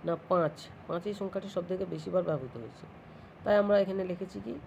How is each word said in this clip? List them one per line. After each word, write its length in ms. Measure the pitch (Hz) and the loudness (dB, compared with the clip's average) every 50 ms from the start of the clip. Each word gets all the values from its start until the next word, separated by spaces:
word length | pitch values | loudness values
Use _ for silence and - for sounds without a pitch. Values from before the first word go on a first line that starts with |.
| - | 0
না, 100 | 165 170 170 - - | -2 -2 -2 0 2
পাঁচ। 280 | 185 180 165 151 160 - - - - - - | 4 4 4 2 0 -4 -16 -16 -16 -16 -8
পাঁচ 160 | - 160 175 175 208 | -6 -6 -4 -4 -6
এই 60 | 202 202 | -6 -4
সংখ্যাটি 280 | 202 190 180 196 185 196 - | -6 -4 -4 -4 -6 -2 -4
সব 80 | 185 175 175 | -4 -2 -2
থেকে 140 | 185 185 196 175 165 | -2 -2 -2 -4 -4
বেশিবার 300 | 156 156 190 175 180 170 165 | -6 -6 2 2 2 2 2
ব্যবহৃত 260 | 156 135 131 123 - | 0 -2 -2 -8 -10
হয়েছে, 280 | 120 113 107 - - - - - - - - - - - - - - - | -10 -12 -12 -14 -16 -18 -18 -18 -18 -20 -18 -18 -18 -18 -20 -18 -4 2
তাই 120 | - 208 208 | 4 6 6
আমরা 140 | 202 202 208 202 | 6 6 6 6
এখানে 200 | 196 185 190 196 190 | 6 4 0 -2 -2
লিখেছি 340 | 185 175 180 196 185 - 202 196 | -2 -4 -6 -6 -8 -8 -8 -8
কি 100 | 220 - - - | -8 -8 -8 -10